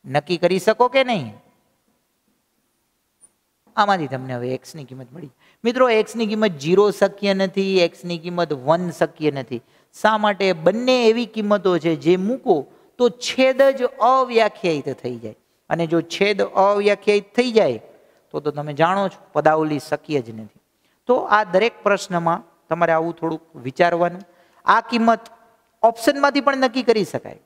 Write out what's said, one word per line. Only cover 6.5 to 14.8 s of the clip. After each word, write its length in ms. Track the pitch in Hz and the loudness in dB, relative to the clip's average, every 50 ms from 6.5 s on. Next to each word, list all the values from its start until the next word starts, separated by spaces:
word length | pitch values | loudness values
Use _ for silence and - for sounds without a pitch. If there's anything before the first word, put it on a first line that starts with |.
| 170 139 | -2 -4
ઝીરો 320 | 135 160 180 196 208 208 | -2 2 4 4 4 2
શક્ય 420 | 196 - 208 196 202 - 208 196 196 | 2 0 -2 -2 -2 -4 -2 -2 0
નથી, 460 | 190 196 190 190 196 196 190 190 185 | 0 -2 -2 -2 -4 -2 0 2 2
એક્સની 380 | 170 170 - - - 175 175 | 2 0 -2 -10 -10 -10 -10
કિંમત 360 | 165 156 180 175 175 170 151 151 | -8 -8 -8 -4 -4 -4 -4 -4
વન 360 | 131 123 139 160 175 180 175 | -6 0 0 0 0 0 -6
શક્ય 420 | 156 - 170 156 - - 151 151 | -2 -2 -4 -4 -2 -4 -4 -2
નથી. 300 | 139 139 127 - 127 117 _ _ _ _ _ _ _ - | -2 -4 -8 -8 -10 -10 _ _ _ _ _ _ _ -2
શા 160 | - 214 220 | 0 0 0
માટે? 360 | 214 208 208 202 180 202 190 180 | 2 0 -2 0 0 0 0 0
બંને 540 | 160 156 175 202 226 247 254 254 254 240 | 2 0 0 0 2 0 2 2 4 4
એવી 180 | 220 226 240 247 | 4 2 2 -2
કિંમતો 520 | - - 220 208 208 208 202 170 190 180 | -6 -6 -6 0 0 0 2 2 0 0
છે 180 | 165 147 170 160 | 2 0 -2 -2
જે 220 | 147 135 160 180 | 0 2 2 2
મૂકો 480 | 185 190 208 254 262 - 262 185 147 - - - _ _ _ _ | 2 2 -4 -4 -4 0 0 0 0 0 -8 -18 _ _ _ _
તો 120 | - 247 240 | 0 0 0
છેદ 520 | 240 - - - - - 262 262 262 247 | 0 -4 -10 -8 0 2 2 2 4 4
જ 220 | 277 269 269 - 247 | 4 2 4 0 -4
અવ્યાખ્યાયિત 1040 | 254 - - 208 247 262 262 254 240 240 220 220 208 214 - - 175 160 143 | -6 -2 0 2 2 4 2 0 0 2 2 2 2 -2 -4 -4 -2 -2 -2